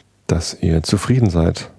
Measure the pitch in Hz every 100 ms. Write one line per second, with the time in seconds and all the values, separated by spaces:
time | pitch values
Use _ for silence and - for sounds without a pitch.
0 | _ _ - 82 - - 87 82 - 101
1 | - 127 110 85 85 - -